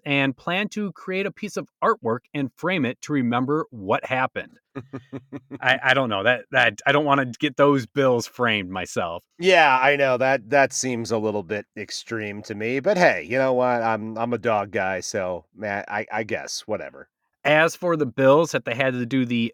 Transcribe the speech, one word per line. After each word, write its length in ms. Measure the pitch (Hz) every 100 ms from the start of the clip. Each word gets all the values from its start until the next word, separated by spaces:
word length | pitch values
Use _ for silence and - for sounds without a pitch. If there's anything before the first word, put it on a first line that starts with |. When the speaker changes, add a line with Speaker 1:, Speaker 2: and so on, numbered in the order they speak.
| -
Speaker 1:
and 300 | 139 135 131
plan 340 | - 180 208
to 240 | - 202
create 320 | - - 185 196
a 60 |
piece 260 | - 208 -
of 100 | 139 -
artwork 360 | 196 - 117 120 _
and 200 | 147 135 -
frame 300 | 165 185 123
it 160 | 127
to 100 | -
remember 540 | 147 120 120 127 151 160
what 360 | 117 95 135 -
happened. 540 | 131 131 101 - _ _
Speaker 2:
<laughs> 880 | 135 123 135 - 135 _ 139 - 139
Speaker 1:
I, 160 | 131 127
I 100 | 131
don't 140 | 131 127
know. 160 | 101
That, 220 | 101 123 -
that, 280 | 131 120 104 -
I 80 |
don't 100 | 143
wanna 220 | 147 139 127
get 320 | 117 151 131
those 280 | 143 139 113
bills 420 | 143 135 120 -
framed 420 | - 120 107 92
myself. 560 | 95 87 - 87 87 _ -
Speaker 2:
Yeah, 400 | 175 180 151 127
I 200 | 135 143
know. 180 | 139 127
That, 340 | 131 135 104
that 200 | 139 135
seems 400 | - 131 120 113
a 60 | 117
little 260 | 107 104
bit 220 | 82 104 104 -
extreme 640 | 98 - - 117 107 101
to 120 | 107 104
me. 240 | 110 135
But 180 | 139 196
hey, 300 | 175 95 80
you 80 | 127
know 140 | 135
what? 320 | 127 127 120
I'm, 340 | 113 110 110 110
I'm 140 | 120
a 60 | 120
dog 340 | 120 107 101
guy, 300 | 101 95 95
so, 420 | - 104 92 87 -
man, 300 | - 104 101 -
I, 160 | 101 110
I 100 | 107
guess, 380 | 110 98 69 -
whatever. 480 | - 104 71 67 - _ _ _ 143
Speaker 1:
As 300 | 151 165 -
for 220 | 180 165
the 80 | 135
bills 480 | 110 135 143 165
that 100 | 139
they 100 | 120
had 200 | 120 135
to 120 | 123 120
do 200 | 131 120
the 260 | 120 113